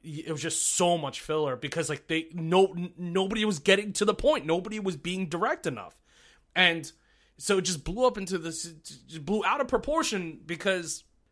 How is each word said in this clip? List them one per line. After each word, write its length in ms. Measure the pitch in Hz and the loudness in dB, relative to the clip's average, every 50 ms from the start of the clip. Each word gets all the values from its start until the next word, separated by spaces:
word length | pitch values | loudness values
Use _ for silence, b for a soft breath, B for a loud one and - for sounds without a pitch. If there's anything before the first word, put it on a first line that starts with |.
| - | -16
y-, 200 | 160 147 151 - | -14 -12 -10 -8
it 60 | - 160 | -6 -6
was 100 | 139 143 | -4 -4
just 340 | 165 - - - - - | -4 -2 0 0 0 2
so 220 | - 180 175 170 165 | 2 4 4 2 2
much 220 | 147 135 127 - | 0 -4 -6 -6
filler 360 | - - 156 156 151 139 127 | -6 -2 -2 0 0 0 -2
because, 320 | 110 - 143 - 165 156 - | -4 -6 -6 -4 -2 -2 -2
like, 180 | 151 - - | -4 -6 -4
they, 200 | - 165 160 165 165 165 | -2 -2 -2 -2 -4 -6
no, 320 | 175 160 160 175 190 196 | -6 -2 4 6 6 6
n-, 260 | 190 190 175 180 175 - - | 6 2 -2 -8 -8 -8 -8
nobody 460 | 180 175 170 190 190 190 220 220 214 | -6 -2 0 0 0 0 0 0 2
was 140 | 214 190 143 | 2 0 2
getting 320 | - 196 190 202 208 208 190 | 4 4 4 4 4 0 0
to 100 | - 208 | 0 2
the 100 | 214 202 | 2 2
point. 300 | - - 277 311 233 139 | 4 4 4 4 4 2
Nobody 340 | 156 165 180 180 214 214 214 | 0 0 0 0 -2 -6 -4
was 180 | 196 190 170 | -4 -4 -4
being 300 | 139 - 175 185 190 190 | -4 -4 -4 -4 -2 -4
direct 400 | 156 165 170 202 262 302 - - | -4 -2 -2 0 0 -2 -2 -4
enough. 320 | 160 131 104 92 82 - - b b b b b b b b b b - | -6 -6 -6 -8 -12 -16 -20 b b b b b b b b b b 2
And 360 | 180 185 175 165 165 147 - - b b b b b b b b b | 4 4 4 4 2 -4 -10 -14 b b b b b b b b b
so 200 | - - 202 190 | 0 2 2 2
it 40 | 180 | 2
just 200 | 175 185 143 - | 0 -2 -4 -4
blew 220 | - 180 233 254 | -4 0 4 4
up 120 | 247 196 214 | 4 4 2
into 180 | 196 175 190 | -4 -4 -4
this, 300 | 175 156 165 156 160 - | -4 -4 -4 -8 -8 -10
it 180 | 170 165 151 - - - 127 - - | -10 -12 -16 -16 -18 -18 -18 -18 -16
just 160 | 156 160 143 | -14 -8 -4
blew 180 | 156 208 220 175 | 0 0 2 2
out 160 | 185 233 285 262 | 2 0 0 0
of 60 | - | 0
proportion 720 | 262 220 - 277 302 330 285 - 220 190 175 165 156 - - | 0 0 0 0 0 2 2 0 0 -2 -4 -6 -8 -12 -10
because 580 | 156 170 156 - 202 190 180 170 151 - - - _ _ _ _ _ | -10 -8 -4 0 0 0 0 0 -4 -8 -10 -10 _ _ _ _ _